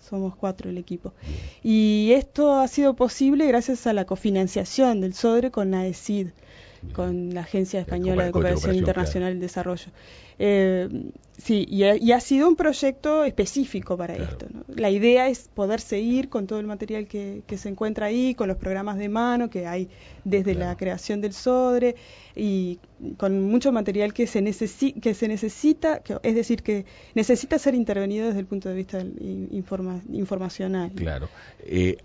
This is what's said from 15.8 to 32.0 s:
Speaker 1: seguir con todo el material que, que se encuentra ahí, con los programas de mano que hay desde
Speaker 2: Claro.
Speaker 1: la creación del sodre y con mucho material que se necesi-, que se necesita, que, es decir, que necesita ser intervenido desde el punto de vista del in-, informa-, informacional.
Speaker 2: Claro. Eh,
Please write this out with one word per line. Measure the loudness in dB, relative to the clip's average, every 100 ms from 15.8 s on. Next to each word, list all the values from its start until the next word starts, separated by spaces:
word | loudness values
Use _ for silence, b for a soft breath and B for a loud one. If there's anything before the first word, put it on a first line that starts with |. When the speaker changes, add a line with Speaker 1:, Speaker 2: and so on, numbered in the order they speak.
Speaker 1:
seguir | -4 -4 0 0 0
con | -4 -4
todo | -4
el | -6
material | -8 -8 -8 -8
que, | -8 -10 -12 -10
que | -10
se | -8
encuentra | -4 -4 -2 -2
ahí, | 0 0 0
con | -2
los | -2
programas | -4 -4 -4 -4
de | -4
mano | 0 0 0 -2
que | -4 -6
hay | -6 -6 B B B
desde | -2 0 2 0
Speaker 2:
Claro. | -2
Speaker 1:
la | -4
creación | -4 -4 -4 -4
del | -4
sodre | -2 0 2 4 2 2 0 B B B -4
y | -2 0 -2 -6 -14 -14 -12 -4
con | 0 0
mucho | 2 2 2
material | 2 0 0 0
que | 0 0
se | 2
necesi-, | 0 -2 -4 -2 -2 0
que | -2
se | 0 -2
necesita, | -2 -4 0 2 2 2 -2
que, | -4 -4
es | 0 0
decir, | 2 0
que | 0 -4 -4 B B 0
necesita | 4 2 2 0
ser | 2 2
intervenido | 0 -2 -2 -2 -2
desde | -2
el | -4
punto | -6 -6
de | -6
vista | -6 -8
del | -8 -8
in-, | -8 -8 -8
informa-, | -8 -6 -6 -6 -8 -8
informacional. | -6 -4 -4 -6 -6 -4 -4 -4 -6
Speaker 2:
Claro. | -6 -6 -8 B B -20 -4
Eh, | 0 2 0